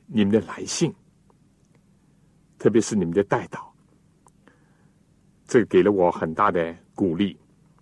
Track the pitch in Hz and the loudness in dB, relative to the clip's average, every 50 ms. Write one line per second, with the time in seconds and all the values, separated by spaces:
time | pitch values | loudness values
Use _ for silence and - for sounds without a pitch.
0 | _ - 151 107 101 98 110 107 - - - - - - - - 175 135 - _ | _ -4 0 0 2 2 2 0 0 -2 -12 -12 -10 -8 -4 -2 -2 -2 -4 _
1 | _ _ _ _ _ _ _ _ _ _ _ _ _ _ _ _ _ _ _ _ | _ _ _ _ _ _ _ _ _ _ _ _ _ _ _ _ _ _ _ _
2 | _ _ _ _ _ _ _ _ _ _ _ - - 113 104 113 - - 117 101 | _ _ _ _ _ _ _ _ _ _ _ -2 0 2 2 2 0 0 -2 -2
3 | 87 82 85 98 101 - 135 117 90 - - - - - _ _ _ _ _ _ | -2 0 0 -2 0 0 -2 -4 -4 -10 -14 -16 -16 -18 _ _ _ _ _ _
4 | _ _ _ _ _ _ _ _ _ - _ _ _ _ _ _ _ _ _ _ | _ _ _ _ _ _ _ _ _ -20 _ _ _ _ _ _ _ _ _ _
5 | _ _ _ _ _ _ _ _ _ - - 120 98 - - 92 87 104 104 95 | _ _ _ _ _ _ _ _ _ 2 2 2 2 4 2 4 4 4 2 2
6 | 87 87 - - 90 82 80 80 104 101 90 87 82 82 85 - _ _ - - | 2 2 0 -2 -6 -6 -2 0 0 0 2 0 -4 -4 -8 -14 _ _ -6 -4
7 | 101 90 80 85 101 92 - - _ _ _ _ _ _ _ _ | -2 -2 0 -2 -2 -4 -4 -10 _ _ _ _ _ _ _ _